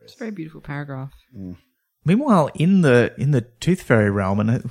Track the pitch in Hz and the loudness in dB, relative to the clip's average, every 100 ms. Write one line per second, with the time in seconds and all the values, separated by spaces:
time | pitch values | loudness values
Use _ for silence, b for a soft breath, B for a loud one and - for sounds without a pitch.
0 | - - 226 202 160 151 - 143 143 135 | -20 -16 -14 -12 -16 -16 -14 -12 -12 -12
1 | 139 - _ 117 92 90 _ _ _ _ | -14 -18 _ -18 -16 -16 _ _ _ _
2 | 147 208 294 196 143 - 165 196 156 120 | -2 0 2 2 0 0 2 4 4 4
3 | 113 - 135 139 - _ - 185 - 113 | 2 -2 -2 0 -2 _ -4 -2 2 2
4 | 104 101 95 101 107 123 - | 4 0 0 0 0 -2 -4